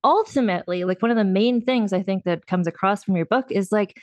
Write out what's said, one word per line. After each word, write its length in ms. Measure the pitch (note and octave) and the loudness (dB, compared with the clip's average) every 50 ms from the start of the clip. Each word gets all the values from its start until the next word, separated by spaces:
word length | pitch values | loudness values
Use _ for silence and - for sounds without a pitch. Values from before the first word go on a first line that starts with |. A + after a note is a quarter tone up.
ultimately, 800 | - B3+ E4 G#4+ G#4+ - - C#4 B3 G#3 F3+ E3+ - - F3+ F3+ | 0 2 2 2 0 0 -2 0 0 0 -2 -2 -4 -6 -4 -4
like, 180 | F3+ F3+ F#3 F#3 | -2 -2 -2 0
one 120 | - A#3 | 0 0
of 40 | A#3+ | 2
the 80 | A3+ G#3 | 2 2
main 400 | F#3+ F#3 G3 A3 B3 B3 A#3 A3+ | 2 2 2 2 2 0 0 0
things 280 | C4 C4 A#3+ G#3+ G3 | 0 0 0 0 0
I 100 | F#3+ F#3 | -2 -2
think 220 | F#3 G3 F#3+ F#3+ - | -2 -2 -4 -4 -2
that 240 | F3+ E3+ E3+ - - | -2 -4 -4 -4 -4
comes 180 | F#3 F3+ F3 | -2 -2 -2
across 380 | E3 E3 - - F#3+ G3+ G3+ - | -2 -2 -2 0 0 0 -2 -2
from 100 | - F#3 | -2 -2
your 120 | E3+ E3 | -2 0
book 200 | - A3 C4 B3+ - | 0 0 -2 -2 -2
is, 200 | - G3 F#3+ - | -2 -2 -2 0
like, 260 | G#3+ G#3+ G3+ G3 - - | 0 -2 -2 -2 -6 -18